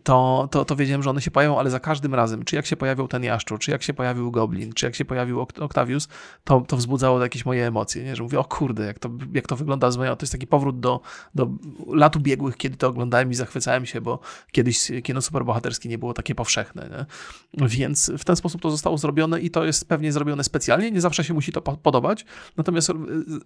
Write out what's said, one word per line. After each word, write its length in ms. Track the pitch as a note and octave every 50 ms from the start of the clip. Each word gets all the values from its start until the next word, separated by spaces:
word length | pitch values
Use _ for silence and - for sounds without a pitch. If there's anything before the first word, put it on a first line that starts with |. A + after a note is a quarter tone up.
| -
to, 440 | - C3 B2+ C3 C3 C3 C3+ C3+ C3+
to, 140 | - D3 C3+
to 100 | - D3+
wiedziałem, 280 | C#3 C#3+ C3+ C#3 C#3 C#3
że 60 | C#3
one 120 | C3 C#3+
się 100 | A#2+ D#3+
pojawią, 280 | - C#3 D3 D3+ C#3+ A2+
ale 100 | C3+ C3+
za 100 | B2+ B2+
każdym 360 | - D#3 D#3 C#3+ C#3+ C#3+ C3+
razem, 280 | B2 A#2 A2+ A2 A2 -
czy 120 | - -
jak 100 | - -
się 100 | - -
pojawił 320 | - C3+ C3+ C3 B2+ C3 B2
ten 160 | - B2 B2
jaszczur, 360 | A#2 A#2 G#2+ - - A2 G#2+
czy 120 | - -
jak 120 | - C3 -
się 100 | - C#3+
pojawił 380 | - B2+ B2 B2 B2 A#2+ A#2+
Goblin, 420 | A#2 A2+ A2 G#2+ A2+ F#2+ A2 A2 A2+
czy 120 | - -
jak 100 | A#2+ A#2
się 100 | - C#3
pojawił 360 | - C3 B2+ B2 B2 B2 A#2+
Oct-, 220 | B2+ - - - D3+
Octavius, 440 | C#3+ - D3 B2 A#2+ C3 D3 - - - - - - - - -
to, 180 | - C#3 B2+
to 160 | B2 - C#3+ B2+
wzbudzało 440 | A#2+ A#2+ C#3 B2+ C3+ C3 B2+ B2+ B2
jakieś 220 | B2 - B2 A#2
moje 220 | C3 B2+ B2 A#2+ A#2+
emocje, 360 | A2+ G#2+ G#2+ - - - B2+
nie? 120 | C3+ C3
Że 80 | A#2+ A#2+
mówię: 160 | A#2+ C#3 C3
„O 40 | C3+
kurde, 420 | - - - D3+ B2+ A2 A2 G#2+
jak 140 | G2+ G#2 -
to, 100 | - A#2+ A#2 B2 C3+ C3+ -
jak 140 | C#3 - -
to 80 | C#3+
wygląda 360 | A#2+ D#3 D3 C#3 C3+ C3 B2+
z 60 | B2 B2
moją”, 180 | C3 C3 A#2+
to 80 | - D3+
jest 80 | C3+
taki 160 | - C3 B2+ -
powrót 320 | - C#3+ C#3 C#3 C3 B2
do, 220 | A#2+ B2+ B2 A#2+ - - - - - - -
do 140 | C#3 B2+ A#2+ C3 - - D3+ C3 - - -
lat 280 | C#3+ D#3 D3 D#3 D3+
ubiegłych, 420 | D3+ C#3+ C#3 C3+ C3 C#3 C3+ B2 -
kiedy 200 | - C3+ C3 -
to 100 | C3 B2+
oglądałem 440 | B2 B2 B2 B2 B2 A#2+ C3 B2+
i 40 | B2
zachwycałem 500 | B2 B2+ - - B2+ - B2+ B2 B2+ B2+
się, 160 | A#2 - A#2
bo 180 | A#2 A#2+ B2 B2+ - - - - - _
kiedyś 400 | - - A#2+ B2+ A2+ - - - A#2+ B2+ A#2+
kino 180 | - B2+ C3
superbohaterskie 680 | B2 - D3+ C3+ B2 A#2+ A2 A#2 B2+ C3+ B2 - - A#2
nie 80 | A#2 A2
było 160 | B2 A#2+ A#2
takie 220 | - - - A2+
powszechne, 540 | B2 A#2 - - A2 - - - - - -
nie? 800 | - - C3 - - - - - - - _ _ - - C#3 A#2
Więc 440 | A2 B2+ C3 C3 D3 D3 - - - C#3+
w 80 | -
ten 100 | - F3+
sposób 260 | F3 - E3+ D#3 F3
to 100 | - D#3+
zostało 260 | D3+ D3+ - E3+ D#3+ D3+
zrobione 440 | D3+ D3 C#3+ D#3 D#3+ D#3+ E3 -
i 80 | - E3+
to 160 | E3+ E3 D#3+
jest 240 | D#3+ D3+ - - -
pewnie 220 | E3+ D3 D#3 D3+
zrobione 320 | C#3+ D3 D3 D3 C#3+ C#3 C3+
specjalnie, 480 | - - D3+ - - A#2+ D#3+ G#3+ A#3
nie 100 | G#3+ F3+
zawsze 220 | E3+ F3 D3 - D#3
się 100 | D3 E3+
musi 180 | D3+ C#3+ -
to 100 | - -
po-, 160 | - - C#3 D3+
podobać, 480 | - D#3 C3+ B2 B2 D#3 A3 - - - - - - - - -
natomiast, 320 | D#3+ - F3 E3 D#3 -
e, 40 | E3+ D#3+ D#3 - C3+ D#3+ - D#3 D#3 C#3+ -